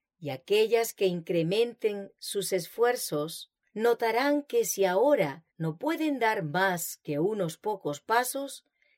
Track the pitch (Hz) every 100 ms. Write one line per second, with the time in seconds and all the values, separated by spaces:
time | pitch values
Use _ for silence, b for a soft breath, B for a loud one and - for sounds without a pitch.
0 | _ _ 147 131 - 208 220 226 233 -
1 | 190 175 165 175 165 208 240 233 214 202
2 | 196 _ - 202 180 185 170 - 240 247
3 | - 151 156 - - _ _ 208 233 233
4 | 226 226 277 294 285 240 220 - 190 185
5 | 269 285 151 135 _ - 160 156 302 330
6 | 311 269 220 214 151 180 190 175 - -
7 | - 147 185 214 170 - 208 202 156 143
8 | - 226 247 269 277 - _ _ _